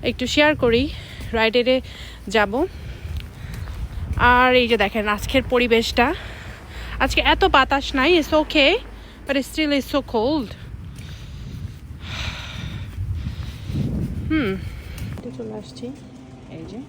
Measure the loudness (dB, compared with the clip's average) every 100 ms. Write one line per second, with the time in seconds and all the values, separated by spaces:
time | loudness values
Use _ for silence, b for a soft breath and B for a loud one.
0 | -2 -2 -2 4 4 6 4 4 2 B
1 | B B B 2 2 4 4 2 0 B
2 | B B 0 2 4 2 -2 B B B
3 | B B -8 B B B B B B -6
4 | -4 4 6 8 8 6 6 4 2 2
5 | 0 0 2 0 2 2 6 4 4 4
6 | 4 2 B B B B B B B B
7 | 0 2 4 6 6 6 6 2 0 2
8 | 4 4 6 2 4 4 6 4 -2 B
9 | B B -2 -2 -2 -2 0 0 0 -2
10 | 0 0 2 0 -2 -10 -14 -14 -14 B
11 | B B B B B B B B -14 -14
12 | B B B B B B B B B B
13 | -6 -4 -6 -8 -10 -10 -6 -4 -2 -2
14 | -4 -6 -2 0 0 -2 B B B B
15 | B -8 -10 -10 -10 -10 -12 -12 -10 -10
16 | -16 -18 -18 -18 -16 -14 -12 -12